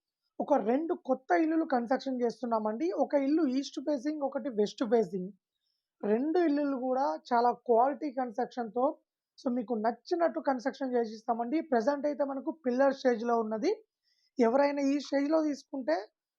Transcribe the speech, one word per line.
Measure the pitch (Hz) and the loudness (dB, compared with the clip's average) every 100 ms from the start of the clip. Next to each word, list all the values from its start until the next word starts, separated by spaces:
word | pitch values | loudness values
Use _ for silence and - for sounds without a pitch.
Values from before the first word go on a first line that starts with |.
| _ _ _ - | _ _ _ -10
ఒక | 208 269 | 0 0
రెండు | 202 262 320 349 | 2 0 0 -6
కొత్త | - 254 - 349 | -2 -4 0 0
ఇల్లులు | 311 320 320 | 2 0 0
కన్‌స్ట్రక్షన్ | 247 233 262 269 254 | -2 0 -2 -2 -2
చేస్తున్నామండి. | 240 226 240 226 214 220 330 330 | -2 -2 -2 -2 -2 -2 -4 0
ఒక | 254 294 | 0 2
ఇల్లు | 269 311 285 | 2 2 2
ఈస్ట్ | 262 269 - | 0 -4 -8
ఫేసింగ్, | 269 285 285 311 | -4 -2 -2 -4
ఒకటి | 277 277 262 | -4 -4 -6
వెస్ట్ | 214 208 - | -2 -2 0
ఫేసింగ్. | 240 233 185 190 185 - _ _ _ _ _ _ | 0 2 2 -4 -8 -12 _ _ _ _ _ _
రెండు | 202 220 294 349 | 0 0 2 2
ఇల్లులు | 330 285 285 269 | 2 2 0 -2
కూడా | 254 254 294 311 | -2 0 0 -2
చాలా | - 240 240 233 | 0 2 2 0
క్వాలిటీ | - 226 262 269 302 | 2 4 4 2 -6
కన్‌స్ట్రక్షన్‌తో, | 247 247 214 240 254 226 240 269 311 _ _ _ _ | -4 -6 -4 -6 -4 -6 0 0 0 _ _ _ _
so | 269 | -4
మీకు | 247 208 226 | -2 -2 0
నచ్చినట్టు | 220 233 - 339 330 320 | 0 -2 -4 0 0 0
కన్‌స్ట్రక్షన్ | - 254 262 - 262 | -2 -2 -2 -4 -2
చేసిస్తామండి. | 247 226 220 - 226 240 311 | 0 -2 -6 -4 -2 0 -2
ప్రజెంట్ | 320 240 220 285 294 | 0 2 2 0 -2
అయితే | 285 | -2
మనకు | 277 269 254 - | -2 -2 -6 -6
పిల్లర్ | 254 247 277 269 | -2 2 2 2
స్టేజ్‌లో | 262 233 240 233 | 0 0 2 0
ఉన్నది. | 220 220 294 440 _ _ _ _ _ - | 0 -2 -2 -2 _ _ _ _ _ 2
ఎవరైనా | 226 269 285 285 | 4 6 4 4
ఈ | 277 285 | 2 0
స్టేజ్‌లో | 262 277 285 320 | 0 0 2 2
తీసుకుంటే, | 302 269 - 277 254 339 415 _ _ | 0 -4 -8 -8 -2 -2 -4 _ _